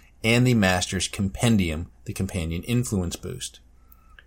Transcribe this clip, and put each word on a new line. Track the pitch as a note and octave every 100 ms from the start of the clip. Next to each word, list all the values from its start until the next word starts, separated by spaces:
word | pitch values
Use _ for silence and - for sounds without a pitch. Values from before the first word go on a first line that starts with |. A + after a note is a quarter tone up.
| - _
and | A2 A#2+ B2+
the |
Master's | A#2 F#2+ F2+ - F#2 -
Compendium, | - F#2+ - A#2+ G#2+ E2+ D#2 F2 - -
the |
companion | - G2 F#2 E2 E2+
influence | - A#2+ B2 G2 F2 -
boost. | F#2 - - - - - - - - -